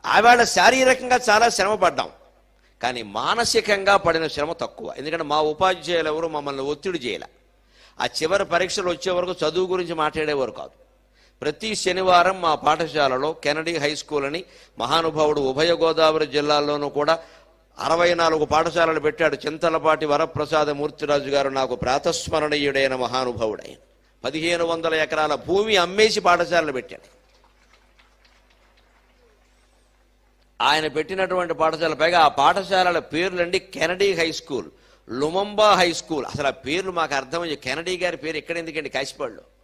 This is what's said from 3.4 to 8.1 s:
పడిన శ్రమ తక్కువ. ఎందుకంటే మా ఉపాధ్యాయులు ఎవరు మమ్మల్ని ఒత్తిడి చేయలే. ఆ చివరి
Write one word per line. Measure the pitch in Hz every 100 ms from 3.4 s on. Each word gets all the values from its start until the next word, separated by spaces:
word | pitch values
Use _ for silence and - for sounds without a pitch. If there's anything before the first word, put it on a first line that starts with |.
| 233 226 208 202 196 202
పడిన | 170 165 156
శ్రమ | - 151
తక్కువ. | 165 113 - 113 -
ఎందుకంటే | 143 165
మా | 151 151
ఉపాధ్యాయులు | 151 151 185 180 151 170 156
ఎవరు | 156 165
మమ్మల్ని | 151 143 135
ఒత్తిడి | 135 151 190 170
చేయలే. | 120 87 - _ _ _ _ _ - -
ఆ |
చివరి | 123